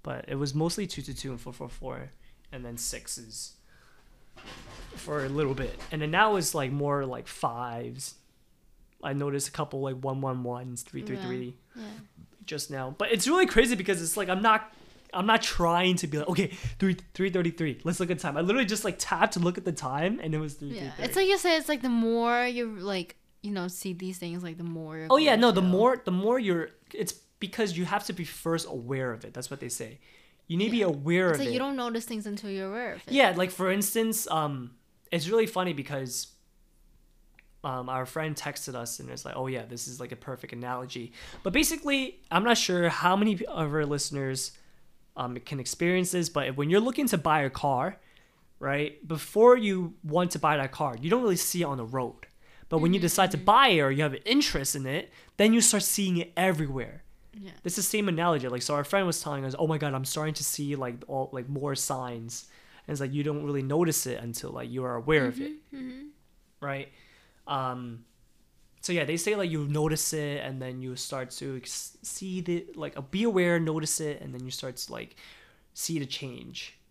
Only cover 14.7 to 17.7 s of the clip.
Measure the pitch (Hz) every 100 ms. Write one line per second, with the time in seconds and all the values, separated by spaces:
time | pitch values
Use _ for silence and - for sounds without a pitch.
14.7 | - - - - 180 202 226 226 - 170
15.7 | 175 185 180 156 151 151 180 196 185 -
16.7 | - 190 180 - - 190 180 170 160 156